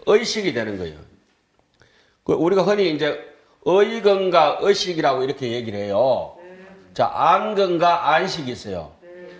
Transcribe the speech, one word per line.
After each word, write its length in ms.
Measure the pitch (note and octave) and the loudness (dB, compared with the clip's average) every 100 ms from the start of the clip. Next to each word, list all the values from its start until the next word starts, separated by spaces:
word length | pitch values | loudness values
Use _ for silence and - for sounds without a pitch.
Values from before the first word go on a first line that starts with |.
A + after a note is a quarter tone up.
| - | 2
의식이 480 | G#3+ A#3 A3 F#3 | 2 2 -4 -4
되는 240 | A#2+ G#2+ G2 | -4 -4 -6
거예요. 180 | E2+ D2+ - _ _ _ _ _ _ _ _ _ _ _ | -10 -12 -20 _ _ _ _ _ _ _ _ _ _ _
그 80 | - | -4
우리가 300 | D3+ E3 F#3+ | 0 2 2
흔히 300 | F3+ G#3 F3+ | 2 2 0
이제 280 | D3+ D3+ - - - _ _ | 0 -4 -4 -12 -20 _ _
의근과 960 | D#3+ F#3 A3 A3+ G3+ G3 F#3+ E3+ D3 - | 0 2 2 2 2 2 2 4 4 2
의식이라고 600 | G3 G3+ F3+ D#3+ D3 C3 | 0 0 -2 -2 0 0
이렇게 300 | C3 C3+ B2 | -4 -4 -6
얘기를 260 | A#2 A2 G2+ | -6 -6 -8
해요. 580 | G2+ G2 F#2+ F#2 D#2 - - - - - - | -2 0 2 0 -4 -14 -20 -20 -20 -20 -8
자, 160 | - A#2+ | -2 -2
안근과 1000 | - D3 F#3+ G#3+ G3+ F#3+ E3+ F3 E3 C3+ | 2 4 4 2 -2 0 2 2 2 2
안식이 360 | D#3+ F3+ E3+ B2+ | 2 0 -6 -8
있어요. 420 | A2+ G#2+ F2+ D2 - F3 F3+ F3+ - | -10 -8 -10 -10 -18 -20 -20 -20 -20